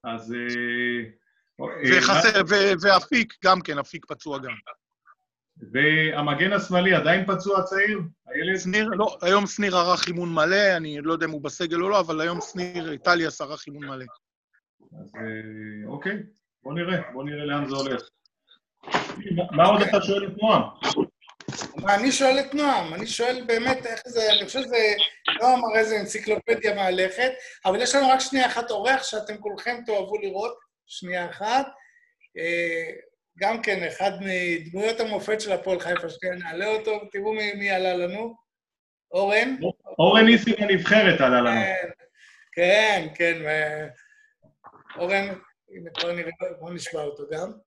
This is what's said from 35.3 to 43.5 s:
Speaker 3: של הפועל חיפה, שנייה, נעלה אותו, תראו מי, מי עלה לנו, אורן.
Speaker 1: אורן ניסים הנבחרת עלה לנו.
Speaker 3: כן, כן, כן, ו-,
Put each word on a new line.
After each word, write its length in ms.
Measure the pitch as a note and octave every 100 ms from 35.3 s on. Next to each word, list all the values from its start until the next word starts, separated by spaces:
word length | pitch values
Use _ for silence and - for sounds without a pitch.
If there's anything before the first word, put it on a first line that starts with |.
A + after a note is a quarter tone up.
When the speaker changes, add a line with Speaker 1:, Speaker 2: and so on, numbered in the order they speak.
| G#3+
Speaker 3:
של 120 | G#3+
הפועל 280 | F3+ F#3+ F3
חיפה, 280 | E3+ F3 E3
שנייה, 260 | - F#3
נעלה 320 | F3+ E3 E3 G#3+
אותו, 340 | G#3+ G#3+ G#3 G#3
תראו 200 | G3+ G#3
מי, 200 | A3 G#3
מי 180 | G3+ G3+
עלה 240 | F#3 F#3
לנו, 400 | F3+ F3 G3+ A#3 A3+ _ _ _ _ _ _ _
אורן. 440 | F3+ G3 G#3+ B3 C4 F3+ - - -
Speaker 1:
אורן 260 | F3 G#3+
ניסים 300 | A3+ A#3 A#3 G#3
הנבחרת 640 | G3 F#3+ - G#3+ F#3+ D#3
עלה 200 | C3 B2
לנו. 200 | A#2+ A#2
Speaker 3:
כן, 280 | F#3+ F#3 F3 - _ _ - _ _
כן, 520 | - F3 G#3 G#3+ G3 D#3
כן, 280 | D3+ E3+ E3
ו-, 420 | D3+